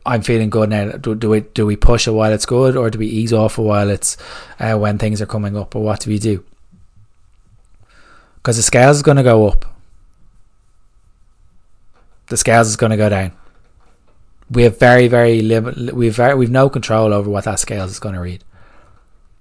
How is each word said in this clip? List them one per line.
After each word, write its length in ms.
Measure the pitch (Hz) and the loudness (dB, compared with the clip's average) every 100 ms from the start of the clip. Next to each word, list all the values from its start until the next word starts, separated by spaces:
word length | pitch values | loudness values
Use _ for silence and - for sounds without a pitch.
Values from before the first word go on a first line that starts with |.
| - | -6
I'm 160 | 120 | -4
feeling 280 | 104 117 107 | -2 -2 -2
good 200 | 110 107 | -2 -2
now. 220 | 107 101 | -2 -4
Do, 220 | - 117 | -8 -8
do 160 | 110 113 | -4 0
we, 120 | 107 | -2
do 240 | 104 - 107 | -2 -4 -2
we 100 | 104 | 2
push 320 | - 117 - | 4 4 0
it 40 | |
while 200 | 110 107 | 0 0
it's 140 | 107 - | 0 0
good, 320 | 123 131 131 | 0 2 0
or 120 | 117 | -2
do 80 | 110 | -4
we 100 | 107 | -6
ease 260 | 110 113 | -4 -2
off 260 | 113 110 - | 0 0 0
it 20 | |
while 280 | 107 104 101 | -2 0 0
it's, 260 | 98 - - - - - - | -2 -4 -8 -14 -20 -20 -8
uh, 160 | 110 110 | -4 -2
when 220 | 104 104 | -2 -2
things 240 | 107 107 | -4 -4
are 40 | 104 | -6
coming 320 | 110 101 101 | -6 -6 -6
up, 180 | 98 110 | -8 -6
or 80 | |
what 160 | 107 113 | -4 -4
do 100 | 110 | -4
we 80 | 104 | -4
do? 280 | 110 95 - - - _ - _ 101 _ _ _ _ _ _ - - _ - - _ _ | -2 -4 -8 -20 -20 _ -20 _ -20 _ _ _ _ _ _ -20 -20 _ -20 -20 _ _
'Cause 140 | - 113 | -6 -2
the 80 | |
scales 340 | - 123 131 147 | 0 4 4 4
is 60 | |
gonna 180 | 147 139 | 4 4
go 260 | 123 113 104 | 4 4 4
up. 180 | - - - - - _ _ - _ - _ _ _ _ _ _ _ _ _ _ _ _ _ _ - _ - - | 2 0 -10 -20 -20 _ _ -20 _ -20 _ _ _ _ _ _ _ _ _ _ _ _ _ _ -20 _ -20 -10
The 100 | 120 | -4
scales 300 | - 117 113 | 2 4 2
is 100 | 107 | 0
gonna 180 | 113 107 | -2 0
go 140 | 104 | 0
down. 240 | 98 92 - - _ _ _ _ _ _ _ _ _ - | 0 -6 -10 -20 _ _ _ _ _ _ _ _ _ -6
We 140 | 120 | 2
have 160 | 120 - | 2 4
very, 300 | 123 123 123 | 4 6 4
very 320 | 120 117 113 | 4 4 2
lim-, 500 | 110 113 117 131 123 | 2 0 -2 -8 -8
we 120 | 123 117 | -2 -2
have 100 | 107 | 2
very, 200 | 123 139 | 2 2
we've 140 | 120 | 2
no 200 | 131 139 | 2 2
control 440 | 131 - 110 110 | 0 -2 0 2
over 160 | 104 101 | 0 -2
what 140 | 101 | -4
that 160 | 110 98 | -4 -6
scales 320 | - 104 92 | -6 -8 -10
is 80 | 98 | -10
gonna 220 | 104 92 | -10 -10
read. 240 | 90 90 - - - - _ _ _ _ _ _ | -10 -12 -16 -20 -20 -20 _ _ _ _ _ _